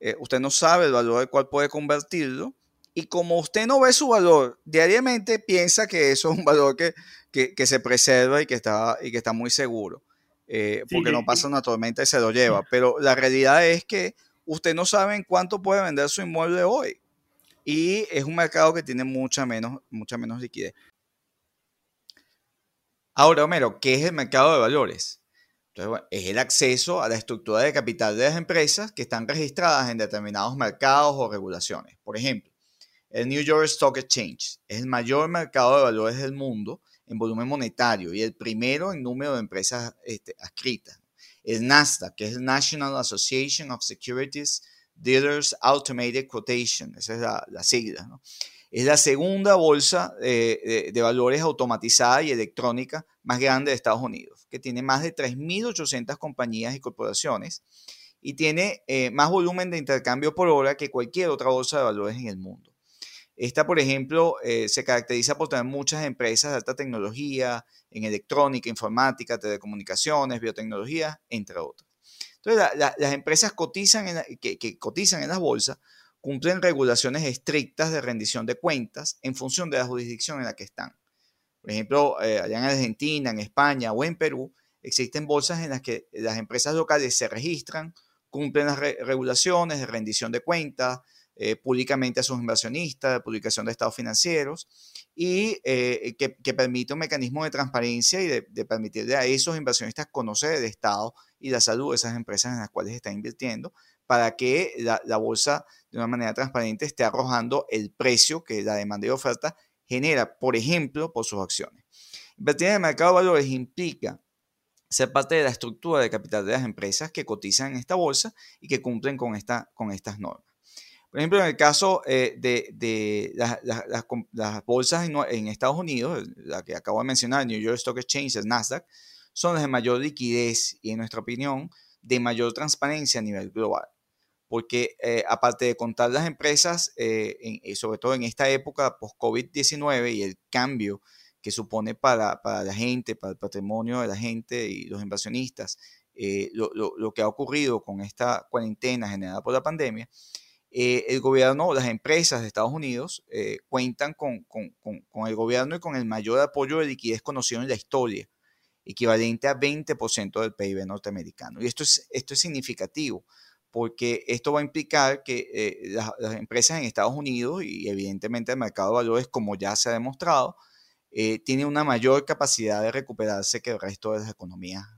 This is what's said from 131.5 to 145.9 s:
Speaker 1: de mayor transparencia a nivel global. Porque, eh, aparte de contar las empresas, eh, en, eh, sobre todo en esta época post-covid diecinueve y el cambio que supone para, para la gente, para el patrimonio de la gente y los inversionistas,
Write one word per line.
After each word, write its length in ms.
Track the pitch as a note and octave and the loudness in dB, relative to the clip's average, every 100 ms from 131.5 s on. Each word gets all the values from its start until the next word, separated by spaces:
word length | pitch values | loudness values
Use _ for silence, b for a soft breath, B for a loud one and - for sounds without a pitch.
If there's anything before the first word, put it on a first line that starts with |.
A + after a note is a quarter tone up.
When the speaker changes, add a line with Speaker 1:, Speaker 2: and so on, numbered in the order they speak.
| C3+ E3 b b b | -6 -8 b b b
Speaker 1:
de 160 | A#2 B2 | -2 0
mayor 340 | A#2+ A#2 A#2+ | 0 0 -2
transparencia 680 | A2+ D3 - C#3+ D3+ C#3 B2 | -2 -4 -2 -2 -2 0 -2
a 20 | |
nivel 280 | G#2+ G2+ G2 | -2 -6 -8
global. 360 | A2 G#2+ F#2 - _ _ _ _ _ - | -4 -2 -2 -6 _ _ _ _ _ -6
Porque, 480 | A#2 A#2 B2 A#2+ - | -6 -2 -2 -2 -4
eh, 220 | A#2 A#2 - | -2 0 0
aparte 360 | A#2 B2 A2+ B2 | 2 2 2 0
de 100 | A#2 | 0
contar 340 | A#2 A2+ A#2+ | -2 0 2
las 160 | C3 E3+ | 2 -2
empresas, 640 | D3 D3 D3 F3 E3+ D#3+ - | -2 0 2 2 0 -4 -4
eh, 420 | A#2 A2 G#2+ - | -2 -2 -2 -6
en, 200 | A2+ A2 | -12 -12
eh, 120 | - | -10
sobre 240 | G2 A2 A2 | -8 -6 -4
todo 140 | A#2+ | -2
en 80 | C3 | -2
esta 280 | A#2 - C#3 | -4 -2 0
época 480 | C3+ C#3 - C3+ - | 0 -2 -4 -2 -4
post-covid 520 | G#2+ - A#2 A#2 B2+ | -14 -4 -2 -2 -4
diecinueve 640 | D3 C#3 D3+ D3 C3+ A#2+ | -2 -2 0 0 0 0
y 100 | A2 | -2
el 160 | G2 F#2 _ | -4 -6 _
cambio 500 | C3 B2+ C3 G2+ G2+ b b b b | -2 -2 -2 -4 -6 b b b b
que 100 | G#2+ | -8
supone 440 | G#2 G#2+ A2 A2 | -8 -6 -6 -6
para, 460 | A2 C3+ A#2 G#2 G2 | 0 2 2 2 -2
para 200 | A2 G#2 | -4 -4
la 120 | G2 | -4
gente, 420 | G2 A#2+ B2+ A2+ G#2+ | -4 -4 -4 -6 -8
para 160 | G2 | -10
el 60 | F#2 | -10
patrimonio 640 | G2+ G2+ G2 A2 A2+ B2 | -10 -8 -6 -6 -4 -4
de 80 | A#2 | -4
la 80 | G2 | -4
gente 500 | A#2 A2+ A#2 B2 A2 | -6 -8 -6 -6 -6
y 180 | G2 | -8
los 180 | F2 G2 | -10 -12
inversionistas, 760 | G#2 G2+ G#2+ A#2+ B2+ - G#2+ - b | -8 -8 -6 -6 -6 -10 -14 -14 b